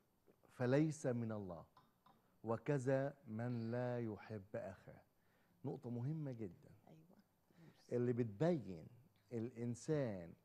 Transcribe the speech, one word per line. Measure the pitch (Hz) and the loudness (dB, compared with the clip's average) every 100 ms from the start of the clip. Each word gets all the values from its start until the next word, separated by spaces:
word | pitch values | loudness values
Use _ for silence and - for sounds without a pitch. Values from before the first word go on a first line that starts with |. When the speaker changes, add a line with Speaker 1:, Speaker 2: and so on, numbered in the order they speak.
| _ _ - - - | _ _ -20 -20 -12
Speaker 1:
فليس | - 123 139 156 147 139 | 0 4 6 6 2 0
من | 120 113 | 0 0
الله، | 107 95 82 80 - - _ - - _ _ | -2 -4 -8 -12 -20 -20 _ -20 -20 _ _
وكذا | 110 113 - 143 127 135 139 - - | 0 0 2 2 4 4 2 -4 -6
من | 110 120 120 113 | -4 -2 0 0
لا | 120 123 120 | 0 0 0
يحب | 117 101 - 107 98 | -2 -4 -8 -10 -6
أخاه. | 113 95 95 - - - _ _ _ _ _ | -6 -6 -10 -16 -20 -20 _ _ _ _ _
نقطة | 131 143 123 | -6 -6 -6
مهمة | 120 127 160 143 | -4 -2 -2 -4
جدًا. | 117 104 80 - - - | -6 -8 -10 -20 -20 -20
Speaker 2:
أيوة. | 160 - - _ _ _ - 165 - - | -20 -20 -20 _ _ _ -20 -20 -20 -2
Speaker 1:
اللي | 123 123 | 0 2
بتبين | 120 117 101 160 170 98 85 - - - _ - | 2 0 2 4 2 -2 -10 -12 -18 -20 _ -8
الإنسان | 120 117 113 120 117 - 151 127 95 85 - | -4 -4 -2 -4 -2 0 0 0 -2 -8 -14